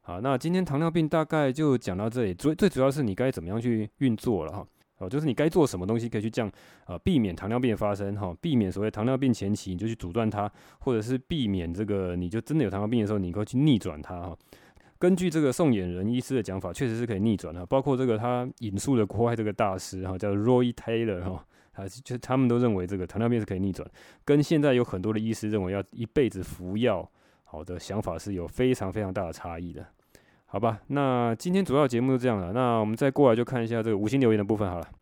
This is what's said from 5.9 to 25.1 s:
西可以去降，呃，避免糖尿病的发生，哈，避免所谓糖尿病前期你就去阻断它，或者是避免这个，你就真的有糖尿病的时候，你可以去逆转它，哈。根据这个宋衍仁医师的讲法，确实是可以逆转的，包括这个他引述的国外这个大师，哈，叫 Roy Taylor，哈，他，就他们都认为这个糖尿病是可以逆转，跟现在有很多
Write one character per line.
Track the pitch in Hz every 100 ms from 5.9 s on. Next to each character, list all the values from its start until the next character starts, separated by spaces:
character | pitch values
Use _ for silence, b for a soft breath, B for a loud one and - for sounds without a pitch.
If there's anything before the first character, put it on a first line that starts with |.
| 117
西 | 113
可 | 113
以 |
去 | 110
降， | 110 107 B B B -
呃， | 87
避 | - 165
免 | 104
糖 | 82 98
尿 | 123
病 | 127
的 | 101
发 | 104
生， | 101 98 104
哈， | 98 85
避 | 170 131
免 | 95
所 | 90
谓 | 107
糖 | 107
尿 | 113 131
病 | 135
前 | 117 98
期 | 104 -
你 | 90
就 | 107
去 |
阻 | 110 90
断 | 87 110
它， | 101 104 B B B
或 | -
者 | 117
是 | 107 127
避 | - 170 117
免 | 95 85
这 | 85
个， | 107 101 90 87
你 | 90
就 | 107
真 | - 156
的 |
有 | 110
糖 | 98
尿 | 107
病 | 120
的 | 104
时 |
候， | 104
你 | 90
可 | 92
以 |
去 | 107 123
逆 | 151 117
转 | 87 76
它， | 76 90
哈。 | 90 78 b b b b b b
根 | 180
据 | 185 180
这 | 160
个 | 143
宋 | 123 165
衍 | 110 90
仁 | 87 101
医 | 123
师 | 123
的 | 131
讲 | 98 95
法， | 90
确 | 85 135
实 | 113
是 | 120
可 |
以 | 98
逆 | 110 98
转 | 87
的， | 85
包 | - 135
括 | 135 127
这 |
个 | 131 110
他 | 120 123 127 -
引 | 113 98
述 | - 127
的 | 101
国 | 98
外 | 117 113
这 |
个 | 107
大 | 95 107 95
师， | - 95
哈， | 92 92
叫 | 104
Roy | 101 110 123 123
Taylor， | 120 - 113 117 92
哈， | 90 92 - b b
他， | - 82
就 | - - 123
他 | - 131
们 | 127
都 | 120
认 | 123
为 | 98
这 | 90 98
个 | 90
糖 | 101
尿 | 117
病 | 120
是 | 104
可 |
以 | 95
逆 | 98
转， | 92 - B B B
跟 | - 147
现 | 147 160
在 | 147
有 | 123
很 | 120 95
多 | 98